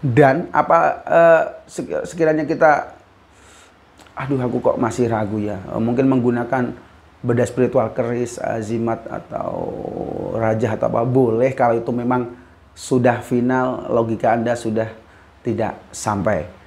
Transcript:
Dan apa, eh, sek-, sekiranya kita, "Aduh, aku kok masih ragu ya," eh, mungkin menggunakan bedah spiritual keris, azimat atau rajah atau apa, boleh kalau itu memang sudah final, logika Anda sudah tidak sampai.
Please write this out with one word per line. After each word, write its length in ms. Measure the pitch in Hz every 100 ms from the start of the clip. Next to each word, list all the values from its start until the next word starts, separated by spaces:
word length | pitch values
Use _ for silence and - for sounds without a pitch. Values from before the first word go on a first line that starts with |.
Dan 480 | 147 117 139 139 -
apa, 260 | - 151 170 156 - -
eh, 340 | 165 170 165 - - -
sek-, 320 | - - -
sekiranya 400 | - 175 160 156
kita, 560 | 147 160 160 147 - - - _ _ _ - - - _ _ _ -
"Aduh, 320 | - 135 139
aku 160 | 123 123
kok 160 | 120 -
masih 320 | 110 113 120
ragu 320 | 110 107 107
ya," 160 | 104 98 95
eh, 80 | -
mungkin 240 | 113 120
menggunakan 880 | 131 131 123 120 120 131 120 123 - - - _
bedah 240 | 120 120 117
spiritual 420 | - 123 135 113 -
keris, 400 | 117 120 120 -
azimat 680 | - 113 107 117 117 113 -
atau 640 | - - - - 50 50 - - - - - 50 110
rajah 380 | 113 110 113
atau 160 | 110 -
apa, 160 | 113 117
boleh 480 | 127 123 113 131
kalau 240 | 131 120 117
itu 120 | 120
memang 480 | 123 120 123 120 - - - -
sudah 480 | - - 127 120 117
final, 640 | - 123 123 127 127 117 -
logika 400 | 120 113 110 117
Anda 240 | 117 117 117
sudah 320 | 113 110 110 - - - - -
tidak 340 | - 107 107 - -
sampai. 540 | - - 101 95 98 78 -